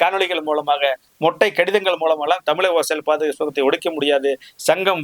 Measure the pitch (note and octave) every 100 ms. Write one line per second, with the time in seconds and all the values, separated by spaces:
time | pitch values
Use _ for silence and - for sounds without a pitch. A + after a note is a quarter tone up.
0 | E3+ G3 F#3 E3+ D#3 D3+ D3 C#3+ C#3 C3
1 | _ _ D#3+ E3 G#3+ E3 F3+ G3+ F#3+ E3+
2 | D#3+ D#3 D3 F3+ - D#3+ F#3 E3+ C#3+ D#3
3 | D3+ D3+ D3+ C3+ D3+ C#3+ C3+ D#3+ F3 D#3+
4 | C#3+ C#3 C#3 C3+ - - - E3+ F#3+ F3+